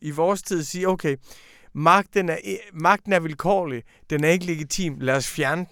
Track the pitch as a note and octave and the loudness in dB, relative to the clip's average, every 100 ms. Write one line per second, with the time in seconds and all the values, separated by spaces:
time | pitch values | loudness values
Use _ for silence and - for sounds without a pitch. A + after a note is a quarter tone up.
0 | D3+ D3 E3+ G3 - F3 D3 F3+ F#3 F#3 | -6 0 0 0 -2 -4 -4 -2 0 0
1 | D#3 C3+ - - - - - C#3+ D#3+ F#3+ | -2 -4 -8 -20 -20 -20 -12 0 4 4
2 | G3 G3+ F3+ E3 G3 F#3+ G#3 E3 F#3+ - | 4 -2 -2 -2 -6 -8 -10 0 2 2
3 | - F#3 D#3+ D3 F3 G3 E3 B2 - _ | 2 0 0 -2 0 0 -2 -8 -12 _
4 | - D3+ D3+ F3+ F3+ D#3+ D3+ - F3 C#3 | -4 2 4 4 2 -4 -4 -4 -4 -2
5 | B2+ C3+ B2 - C#3 D#3+ F3+ | 0 0 0 -2 -2 -2 -4